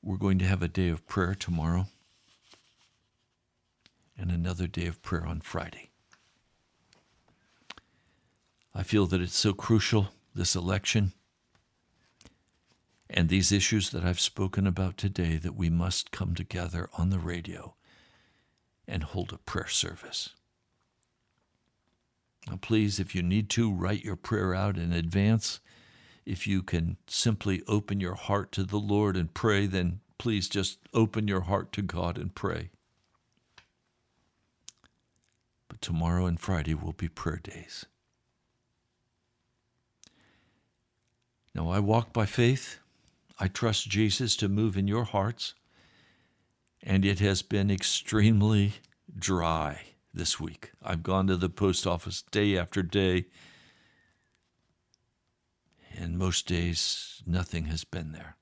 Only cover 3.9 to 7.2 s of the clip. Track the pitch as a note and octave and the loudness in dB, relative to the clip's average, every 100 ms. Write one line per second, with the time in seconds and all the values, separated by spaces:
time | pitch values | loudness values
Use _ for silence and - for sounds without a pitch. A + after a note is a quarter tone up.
3.9 | _ _ - F2+ F2 E2+ F2 F2 F2 E2+ | _ _ -8 -4 -2 -2 -2 -4 -2 -4
4.9 | E2 - E2+ E2 E2 - F2 E2+ - - | -6 -4 -4 -2 -8 -6 -8 -8 -14 -20
5.9 | _ _ _ _ _ _ _ _ _ _ | _ _ _ _ _ _ _ _ _ _
6.9 | _ _ _ | _ _ _